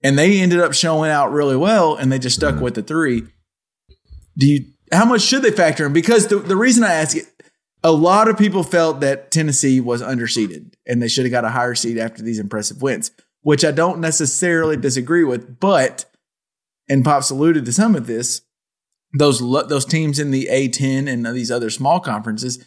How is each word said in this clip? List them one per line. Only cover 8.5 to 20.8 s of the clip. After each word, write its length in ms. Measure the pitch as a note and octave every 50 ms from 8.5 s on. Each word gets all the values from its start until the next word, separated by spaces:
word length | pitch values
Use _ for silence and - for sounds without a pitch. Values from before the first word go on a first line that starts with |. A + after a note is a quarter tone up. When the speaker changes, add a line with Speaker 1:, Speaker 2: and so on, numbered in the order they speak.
| E3+ F#3+
Speaker 1:
felt 380 | E3 - F3+ E3+ E3 D#3+ D3 C#3
that 300 | C#3+ C3+ C#3 C3+ - -
Tennessee 500 | - D#3+ D#3 D3+ C3+ - D3 C3+ C3 C3
was 220 | A#2+ A#2+ A#2+ A#2+
underseeded 720 | A#2 A#2+ C3 A#2+ A#2 A2 - A#2+ G#2+ F#2 E2 D2+ - - - _ _
and 160 | - B2 A#2+
they 60 | A#2+ A2+
should 160 | - C3+ B2+
have 80 | B2
got 120 | B2 A#2+ A#2
a 40 | A2
higher 240 | A#2+ B2+ B2 B2 A#2+
seed 240 | - - A#2 A#2 A2+
after 240 | A2+ A#2 A2+ -
these 160 | A2 A#2 A2+ G#2+
impressive 440 | G2+ G2+ A2+ G#2+ G#2 - - -
wins, 280 | C3+ C3+ A#2 - - - _ _ _ _ _ _
which 220 | - D3+ D3 C#3 E3
I 60 | D3+
don't 300 | C#3 D#3 E3 F3+ E3 E3
necessarily 760 | E3 D#3+ D#3 - D#3 C3 - - F3+ F3 E3+ E3 D#3+ D#3 D3+
disagree 480 | A#2+ B2+ C3+ B2 C3+ B2 C#3 E3+ F3 E3
with. 340 | C3+ B2 A#2 - - B2 -
But, 440 | F3+ G3 F#3+ D3 C3 B2 - - - _ _ _ _ _ _ _ _ _ _ _ _ _ _ _ _ -
and 160 | C#3 C#3 B2
Pop's 260 | D3+ C#3+ C#3 B2 -
alluded 340 | C#3 C3+ D3+ E3+ E3 D3+ A#2+
to 60 | A#2+
some 220 | A#2+ G3 A3 A3+ G3
of 120 | C#3+ A2+
this, 360 | A#2 A2+ A2+ A#2+ - - - - _ _ _ _ _ _ _ _ _ _ _ _ _ -
those 240 | C3+ D3 C#3+ B2+ A2+
lo-, 260 | B2 A#2+ C3 D3+ D3
those 180 | - D3+ C#3 C3
teams 340 | - D#3+ D#3+ D#3 D3+ C#3 D3+
in 120 | D3 C#3+
the 160 | C3+ C3 C3+ -
A 200 | B2 C3+ C#3 B2
ten 400 | A#2+ -